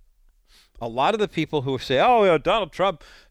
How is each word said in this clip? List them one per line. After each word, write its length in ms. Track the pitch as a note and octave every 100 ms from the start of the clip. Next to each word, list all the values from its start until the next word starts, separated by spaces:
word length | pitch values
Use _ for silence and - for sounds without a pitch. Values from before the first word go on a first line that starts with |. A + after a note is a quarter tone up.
| _ _ _ _ _ _ _ -
A 80 | A#2+
lot 280 | A#2 D3+ G#3+
of 40 |
the 80 | G3+
people 360 | - D3+ D3+
who 160 | C3+ C3
say, 200 | - C3
"Oh, 220 | A3 A#3+
you 80 | G3
know, 80 | D#3
Donald 340 | D#3+ A3 E3+
Trump, 320 | - G3 D#3+ - - _